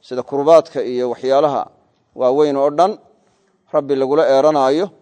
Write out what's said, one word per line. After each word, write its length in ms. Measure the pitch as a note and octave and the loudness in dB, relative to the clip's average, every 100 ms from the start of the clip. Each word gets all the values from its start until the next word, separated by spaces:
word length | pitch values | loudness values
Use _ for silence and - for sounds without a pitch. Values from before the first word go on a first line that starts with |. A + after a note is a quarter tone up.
Sida 220 | - B2 | -4 -6
kurbaadka 560 | A#2+ C#3+ C#3+ E3 - C#3+ | -4 -2 4 4 4 -8
iyo 260 | A2+ B2 B2 | -6 -4 -6
waxyaalaha 520 | A#2 B2+ C3+ D3+ B2+ - _ _ _ _ | -6 -2 0 0 -2 -8 _ _ _ _
waaweyn 420 | - B2+ C#3 D3+ C#3 | -4 -2 0 0 0
oo 140 | C#3+ | -2
dhan, 220 | D3 F#3 G#3 _ _ _ _ _ _ _ | 0 -2 -2 _ _ _ _ _ _ _
Rabbi 220 | D3+ C#3 C3+ | -6 -2 -4
lagula 260 | C3+ D3 C3+ | 0 0 2
eeranaayo 580 | C3+ D3 D3+ C3+ D3 G3 _ | 2 2 2 0 -2 -4 _